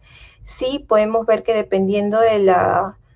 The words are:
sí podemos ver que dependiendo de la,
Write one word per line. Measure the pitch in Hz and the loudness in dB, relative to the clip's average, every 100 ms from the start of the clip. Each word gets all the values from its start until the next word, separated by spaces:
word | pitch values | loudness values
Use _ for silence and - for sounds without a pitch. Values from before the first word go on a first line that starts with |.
| _ - - _ | _ -20 -20 _
sí | - - 254 277 - | -20 -8 -6 -6 0
podemos | 214 214 226 220 | 0 2 -2 0
ver | 214 | -2
que | 214 | 0
dependiendo | 220 214 190 190 208 208 220 | -4 -2 -2 0 -2 -2 2
de | 226 214 | 2 2
la, | 190 180 185 175 190 - _ | 2 2 2 0 -4 -10 _